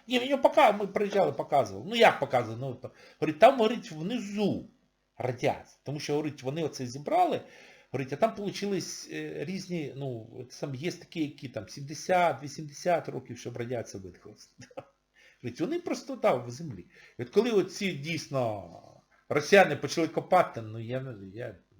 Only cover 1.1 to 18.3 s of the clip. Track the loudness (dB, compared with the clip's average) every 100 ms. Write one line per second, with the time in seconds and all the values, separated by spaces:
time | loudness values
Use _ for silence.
1.1 | 2 2 0 2 2 2 -2 -2 6 6
2.1 | 6 2 2 0 -6 -8 -8 -12 -16 -16
3.1 | -4 -2 8 8 8 2 0 -8 -8 -4
4.1 | -4 -4 0 0 0 -6 _ _ _ _
5.1 | -6 -4 -2 -2 -2 -8 _ -10 -8 -2
6.1 | -2 -2 -6 -6 -4 -4 -4 -8 -8 0
7.1 | 2 2 0 -6 -20 -20 -20 -8 -6 -4
8.1 | 0 0 0 -6 -4 -2 -2 -4 -10 -12
9.1 | -10 -8 -8 -6 -6 -6 -6 -6 -6 -8
10.1 | -8 -10 -16 -14 -10 -8 -6 -6 -8 -10
11.1 | -6 -6 -6 -10 -10 -12 -14 -12 -10 0
12.1 | 2 2 0 -8 -12 -14 -6 0 0 0
13.1 | -10 -10 -12 -10 -8 -6 -6 -6 -12 -14
14.1 | -18 -20 -20 -20 -20 -18 -18 -18 _ _
15.1 | _ -20 _ -10 -4 -4 -4 -4 -6 -6
16.1 | 0 2 0 -2 -10 -10 -12 -16 -20 -20
17.1 | -10 0 2 4 4 2 -2 -4 -4 -6
18.1 | -6 -4